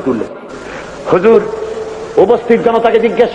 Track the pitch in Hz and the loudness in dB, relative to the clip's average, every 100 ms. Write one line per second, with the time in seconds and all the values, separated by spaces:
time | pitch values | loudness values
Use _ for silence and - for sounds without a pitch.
0 | 131 117 - - - - - - - - | -2 -2 -4 -10 -16 -16 -14 -14 -14 -10
1 | - 180 208 208 - - - - - - | -2 2 4 4 2 -8 -8 -8 -10 -10
2 | - - 190 233 - 226 233 226 226 226 | -4 2 4 2 2 2 2 2 2 2
3 | 226 - 233 | 2 2 0